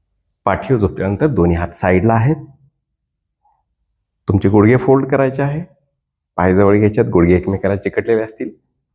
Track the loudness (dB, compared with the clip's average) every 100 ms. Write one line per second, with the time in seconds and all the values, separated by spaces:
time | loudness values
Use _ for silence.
0 | _ _ _ _ -4 -4 -2 -2 -2 -2
1 | -6 -2 -2 0 0 0 -4 -4 0 2
2 | 2 2 0 -2 -8 _ _ _ _ _
3 | _ _ _ _ _ _ _ _ _ _
4 | _ _ -4 0 2 4 4 4 2 0
5 | 0 -2 -2 -2 -4 -6 -10 _ _ _
6 | _ _ _ -2 0 4 4 4 2 0
7 | 0 2 2 2 0 -4 -4 -4 -4 -6
8 | -2 -2 -4 -8 -12 -12 _ _ _